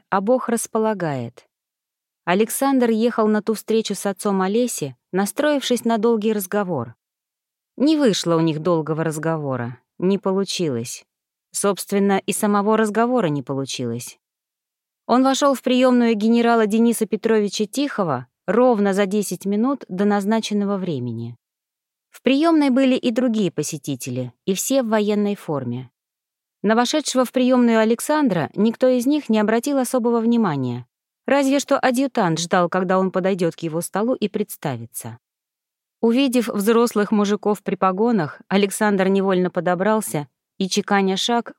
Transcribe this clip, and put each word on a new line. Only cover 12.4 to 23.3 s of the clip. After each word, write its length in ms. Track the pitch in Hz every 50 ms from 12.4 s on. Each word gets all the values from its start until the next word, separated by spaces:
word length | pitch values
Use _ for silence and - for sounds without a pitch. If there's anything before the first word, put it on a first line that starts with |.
| - 208 202 202 196 214 220
разговора 500 | 220 220 214 202 220 233 240 254 247 208
не 160 | 160 147 143 127
получилось. 800 | - 139 135 135 127 - - 127 120 117 120 120 - - _ _ _ _ _ _ _ _ _ _ _ _ _ _ _ _ _ _
Он 180 | - 220 247 262
вошёл 320 | 269 269 254 294 285 269
в 60 | 233 -
приёмную 520 | 262 254 254 254 254 247 247 240 233 233
генерала 540 | 208 202 226 233 233 233 233 233 226 220 208
Дениса 380 | 214 226 233 233 226 - 226
Петровича 600 | - - 202 - 220 226 220 208 202 - - 214
Тихого 640 | 202 - 262 285 277 - - 196 165 139 123 127 - _ _ _
ровно 480 | - 208 240 247 254 240 202 202 202 190
за 120 | 190 208
десять 400 | 190 196 214 202 - 185 165 -
минут 380 | 196 202 208 226 269 285 - - -
до 160 | 180 180 202
назначенного 720 | 208 202 202 196 202 226 226 214 - 208 208 202 196 202
времени. 600 | 190 185 175 160 131 120 123 113 113 117 117 120 - _ _ _ _ _ _ _ _ _ _ _ _ _ _ -
В 80 | -
приёмной 480 | - 233 269 277 311 339 330 311 294 277
были 260 | 247 262 269 262 254
и 160 | 247 - 247
другие 400 | 226 247 247 262